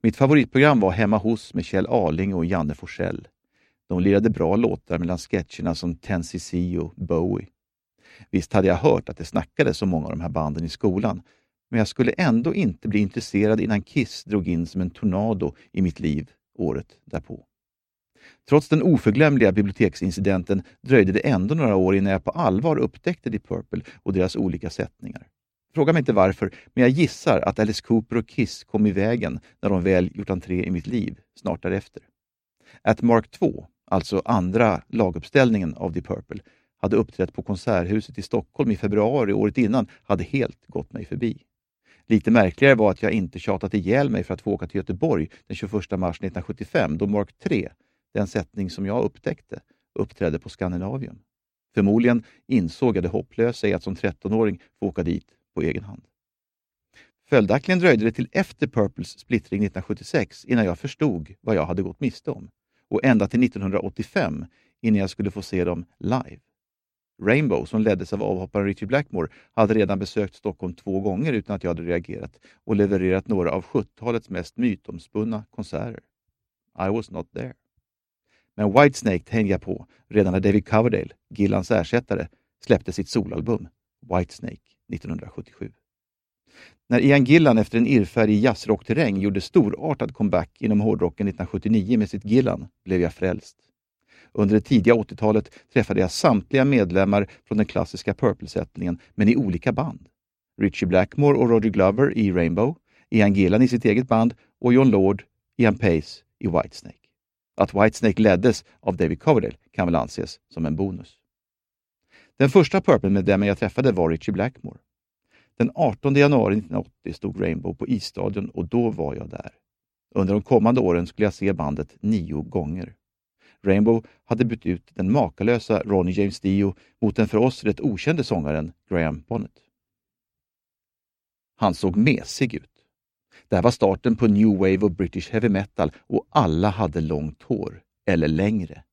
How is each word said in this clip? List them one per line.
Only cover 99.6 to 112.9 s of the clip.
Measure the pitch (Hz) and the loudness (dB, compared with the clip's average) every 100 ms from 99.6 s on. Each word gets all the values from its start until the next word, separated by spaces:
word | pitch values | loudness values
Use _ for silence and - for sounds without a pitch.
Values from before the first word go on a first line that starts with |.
| - | -2
band. | 123 135 - - _ _ _ _ - | -4 -6 -10 -20 _ _ _ _ -2
Ritchie | 104 - 92 | -2 0 2
Blackmore | 92 90 - 143 135 | 2 2 2 2 4
och | 120 | 4
Roger | 117 110 | 4 2
Glover | 98 95 104 139 - | 2 2 4 0 2
i | 104 | 0
Rainbow, | 90 82 87 120 165 _ _ _ | 2 0 0 -2 -4 _ _ _
Ian | 113 104 | 2 4
Gillan | 98 92 104 | 4 4 4
i | 127 | 4
sitt | 120 110 | 2 2
eget | 107 131 | 0 2
band | 113 117 123 _ _ | 2 2 -2 _ _
och | 123 | 2
John | 123 135 | 6 6
Lord, | 104 95 101 - _ _ - | 6 4 0 -6 _ _ 2
Ian | 113 92 | 4 4
Pace | 104 82 - - _ _ | 2 2 -2 -16 _ _
i | - | -2
Whitesnake. | 82 - - - - _ _ _ _ _ - | -2 -4 -12 -20 -20 _ _ _ _ _ -2
Att | 98 | -2
Whitesnake | 101 107 - 113 95 | 4 2 4 -2 4
leddes | 107 90 120 107 _ _ | 4 4 2 0 _ _
av | - 90 | -6 -2
David | 82 87 | -2 -2
Coverdale | - 135 60 65 _ | 2 2 0 -10 _
kan | - 90 | -4 0
väl | 82 | 0
anses | 55 - - - _ | -2 -8 -10 -12 _
som | - 80 | -8 -6
en | 78 | -4
bonus. | 98 90 - _ _ _ _ _ _ _ _ _ _ _ _ _ | -6 -8 -16 _ _ _ _ _ _ _ _ _ _ _ _ _
Den | 135 | 4
första | 196 156 190 | 6 6 2
Purple-medlemmen | - | 4